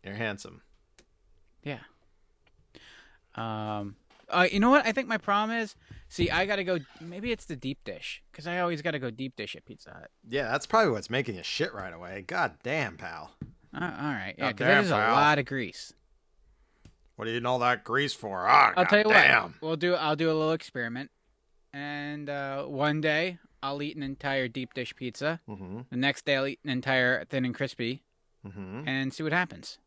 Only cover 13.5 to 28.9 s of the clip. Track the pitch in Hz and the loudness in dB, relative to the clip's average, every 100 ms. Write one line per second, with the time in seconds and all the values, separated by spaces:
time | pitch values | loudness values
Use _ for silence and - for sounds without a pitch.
13.5 | - _ - 175 - 147 123 95 - 110 | -16 _ -8 -8 -6 -6 -6 -8 -4 -4
14.5 | 107 123 143 196 120 110 113 147 151 127 | 0 4 4 6 4 4 6 6 4 0
15.5 | 135 110 - - - _ _ _ _ _ | -4 -6 -8 -18 -20 _ _ _ _ _
16.5 | _ _ _ - _ _ - 110 117 120 | _ _ _ -20 _ _ -8 -4 -2 0
17.5 | 127 120 123 - 123 143 - 110 95 92 | 2 2 2 0 0 0 -2 -6 -2 6
18.5 | 139 123 98 180 208 214 - 139 123 101 | 8 8 6 4 6 8 8 8 6 4
19.5 | - 156 160 175 175 151 151 160 156 156 | -8 -6 -2 0 2 2 2 2 2 2
20.5 | 160 - 131 117 120 143 _ _ _ _ | 0 -4 -6 -6 -6 -10 _ _ _ _
21.5 | _ _ 139 147 147 147 147 143 143 139 | _ _ -12 -8 -8 -8 -8 -6 -6 -4
22.5 | 135 139 139 147 151 156 151 180 175 _ | -6 -6 0 2 2 2 2 0 -4 _
23.5 | _ 135 143 147 156 139 139 139 135 127 | _ -6 -4 -6 -6 -8 -6 -2 -2 -2
24.5 | 123 127 - 123 - 127 - 143 165 - | -4 -8 -6 -8 -8 -10 -4 -4 -4 -8
25.5 | 101 92 104 127 123 135 143 - 139 139 | -12 -10 -12 -8 -2 0 0 0 0 0
26.5 | 131 147 127 135 131 123 127 - 135 127 | -4 -4 -2 2 4 4 2 0 -2 -2
27.5 | 120 139 - 117 131 _ _ _ _ 104 | -2 -6 -4 -4 -4 _ _ _ _ -16
28.5 | 95 95 107 151 | -12 -10 -8 -4